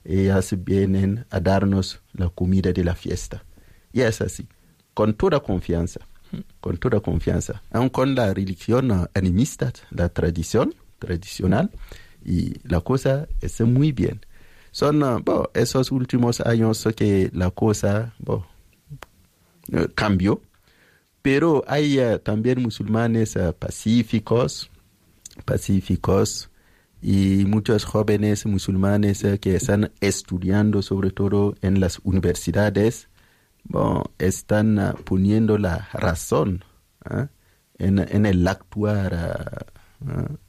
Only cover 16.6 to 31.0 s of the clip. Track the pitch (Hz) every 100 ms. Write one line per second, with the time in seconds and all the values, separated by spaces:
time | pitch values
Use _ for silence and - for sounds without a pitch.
16.6 | 113 113 113 - 107 98 92 - 90 -
17.6 | 110 101 101 104 120 - - 110 87 -
18.6 | _ _ _ 143 - _ _ _ _ _
19.6 | - 80 82 - 107 95 95 - - _
20.6 | _ _ _ _ _ _ 139 139 165 139
21.6 | - 143 147 135 120 98 - 107 120 127
22.6 | 120 - 104 110 117 113 113 - 87 -
23.6 | - - 107 120 113 113 - 113 143 -
24.6 | - - _ _ _ _ - - - 107
25.6 | - 98 - 90 - 98 107 - - _
26.6 | _ _ _ - 101 98 95 98 98 107
27.6 | 104 107 - 107 107 104 104 101 110 95
28.6 | - 95 98 104 101 98 104 98 95 92
29.6 | - 101 107 - 98 - - 90 90 104
30.6 | 107 101 - 98